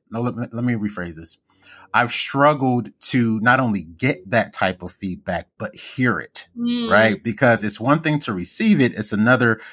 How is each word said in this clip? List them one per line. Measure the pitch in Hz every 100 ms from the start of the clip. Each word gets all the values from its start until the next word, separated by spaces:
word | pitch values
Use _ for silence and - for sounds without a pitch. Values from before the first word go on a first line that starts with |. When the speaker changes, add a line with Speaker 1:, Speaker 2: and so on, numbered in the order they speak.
| _
Speaker 1:
no, | 110
let | 123 -
me, | 120
let | 113
me | 123
rephrase | 117 104 98 87 80
this. | 80 - _ _ - - -
I've | 110 120
struggled | - - 139 143 147 131 123 104 - -
to | 131 117 110
not | 117 131
only | 127 101
get | 80 85 127 - 98
that | 117 98
type | - 95 90
of | 90
feedback, | - 98 90 - 87 - -
but | 104 -
hear | - - 127 87
it, | 62 - - 240
Speaker 2:
Mm. | 240 240 233
Speaker 1:
right? | 104 110 101
Because | 117 - 127 113
it's | 104 -
one | 117 156
thing | 160 147
to | -
receive | 95 87 - 220 180
it. | 123 -
It's | 107
another | 104 113 127 120 110 -